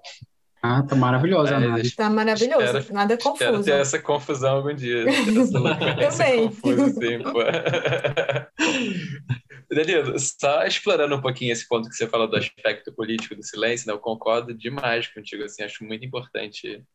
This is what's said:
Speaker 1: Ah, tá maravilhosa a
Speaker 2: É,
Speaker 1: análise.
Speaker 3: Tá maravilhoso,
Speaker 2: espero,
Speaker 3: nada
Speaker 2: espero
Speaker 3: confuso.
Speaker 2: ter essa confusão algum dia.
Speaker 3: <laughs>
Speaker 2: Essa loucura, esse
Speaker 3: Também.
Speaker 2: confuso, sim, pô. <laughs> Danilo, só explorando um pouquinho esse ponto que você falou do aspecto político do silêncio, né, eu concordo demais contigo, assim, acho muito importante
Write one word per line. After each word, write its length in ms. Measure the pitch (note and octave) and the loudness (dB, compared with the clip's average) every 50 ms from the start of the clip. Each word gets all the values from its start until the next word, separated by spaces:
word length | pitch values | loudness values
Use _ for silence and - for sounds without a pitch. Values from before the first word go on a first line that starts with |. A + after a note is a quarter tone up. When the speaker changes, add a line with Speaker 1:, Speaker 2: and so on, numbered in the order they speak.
| - - - - - _ _ _ _ _ _ - | -18 -20 -20 -20 -20 _ _ _ _ _ _ -4
Speaker 1:
Ah, 200 | - A#2+ B2 C#3 | -2 0 2 2
tá 120 | C3+ C#3 C#3 | 2 2 2
maravilhosa 600 | C3+ B2+ B2 B2+ B2+ D3 F3+ F#3+ E3 D3 C#3 C#3+ | 4 4 4 4 4 4 4 4 4 4 4 2
a 40 | C3+ | 2
Speaker 2:
É, 40 | B2+ | 2
Speaker 1:
análise. 320 | A#2+ A#2 A#2 A2+ B2 - | 2 2 0 0 -2 -2
Speaker 3:
Tá 140 | - A3 G#3+ | 0 0 2
maravilhoso, 680 | G#3+ A3+ A3+ A3 G#3+ G#3 A#3 B3+ D#4+ C#4 - A#3+ B3 C#3 | 2 2 2 2 2 2 2 2 4 4 4 2 0 -2
Speaker 2:
espero, 160 | - - G3+ | -2 -4 -2
Speaker 3:
nada 200 | G3+ G3+ G#3 A#3 | 0 2 2 0
Speaker 2:
espero 180 | A#3 - C#4 | 2 0 -2
Speaker 3:
confuso. 320 | - - B3+ A#3+ A#3 G#2 G3 | 0 2 2 2 2 2 4
Speaker 2:
ter 160 | D3+ C#3+ C#3 | 4 4 4
essa 180 | C#3 C3 D#3 D#3 | 2 2 0 -4
confusão 580 | - - C#3+ C#3 C3+ - D3 C3 C3 C3+ C3+ | 0 0 -2 -2 0 -4 -4 0 2 2 2
algum 180 | C#3 C#3 D3 D3 | 2 0 -2 -4
dia. 320 | C3+ B2+ A#2+ A#2+ A#2+ A2+ C4 | -4 -4 -2 -2 0 2 2
Speaker 3:
<laughs> 0 | |
Speaker 2:
Essa 500 | C#4+ C#4 A#3 G#3 A3 A#3+ B3+ - - B2 | 2 2 2 2 4 4 4 4 2 2
loucura, 460 | - D#3+ D#3 - D#3+ - - - - | 2 2 0 0 0 -2 0 2 2
esse 140 | D5 - - | 2 2 2
Speaker 3:
Também. 300 | E4+ C#4 B3+ A3+ A3+ G#3+ | 2 4 4 4 2 0
Speaker 2:
confuso, 400 | G#3 - - C#4 - - C#4 C4+ | -2 -2 0 2 4 4 4 4
sim, 320 | - - A#2+ A#2 A#2 A#2 | 2 0 0 -2 -2 -2
pô. 180 | A#2 - - A#2 | -4 -2 0 2
<laughs> 2250 | A2+ D3 D#3 D#3+ - D#3+ C3+ E3 - D3 - - - C#3 C3+ - - - - C3+ - - _ - D#4 E4 C#4 C4 A#3 G3+ F#3 E3+ D3+ - C#3 - - - B2 - _ _ - C3 - - C3+ | 2 2 0 0 0 0 0 0 0 0 -2 0 -2 -2 -2 -2 -2 0 -2 -4 -4 -8 _ -2 0 0 0 -2 -2 -4 -4 -6 -6 -8 -10 -12 -6 -6 -6 -6 _ _ -20 -20 -10 -4 0
Danilo, 440 | D3 D#3+ E3 F#3+ D#3 C3+ B2+ - C#3 | 0 2 2 2 2 2 0 -2 -2
só 460 | - - - - - C#3 D3 D#3+ F#3+ | -4 -4 -4 -2 0 2 2 2 2
explorando 520 | F#3+ - - - G#3 F#3 D#3 D3 C#3+ C#3+ | 0 0 -2 0 2 2 4 4 2 0
um 60 | C3+ | 0
pouquinho 300 | C3 C3 C3 C3 B2+ A#2+ | 0 -2 -4 -2 -2 -2
esse 140 | A#2 A#2 - | -2 -2 -2
ponto 220 | - A#2+ A2+ A2+ A2+ | -2 -2 -2 -2 -4
que 60 | - | -4
você 120 | - A#2 | -4 -4
falou 220 | A2+ - A#2 A2+ G#2+ | 0 0 0 0 2
do 80 | G#2+ | 0
aspecto 560 | G#2 - - _ - - A2 G#2+ - - - | -2 -2 -4 _ -2 -2 -2 -2 -2 -8 -14
político 420 | - - A2 G#2+ A2+ A2+ - - G#2+ | -8 -8 -4 -4 -4 -4 -4 -8 -12
do 80 | G2+ | -14
silêncio, 440 | - - - G#2 G#2+ A#2 A#2+ A#2 - | -14 -12 -6 -2 -2 0 -2 -2 -4
né, 80 | A2 G#2 | -6 -6
eu 40 | G#2 | -6
concordo 540 | - A#2 A2 A2 - A2+ A2+ A#2+ A#2+ A#2+ | -4 -6 -6 -4 0 0 0 0 0 -6
demais 540 | A#2 A2 - A#2+ C#3 C#3 C3 A#2+ A#2 A#2+ A#2 - | -12 -10 -10 -8 -8 -4 -2 0 0 0 -2 -6
contigo, 360 | - G#2+ G#2 - - G2+ G#2 | -10 -16 -14 -12 -10 -10 -10
assim, 180 | G2+ - - | -10 -10 -10
acho 200 | G#2 G2+ - - A2 | -12 -10 -10 -12 -10
muito 200 | G#2+ A2 A2 B2 | -10 -10 -10 -10
importante 800 | C3 B2+ B2 B2 - - G#2+ G#2+ G#2 G#2 - - A#2 G#2 G#2+ - _ | -8 -10 -10 -10 -8 -10 -10 -10 -10 -12 -12 -12 -12 -12 -14 -16 _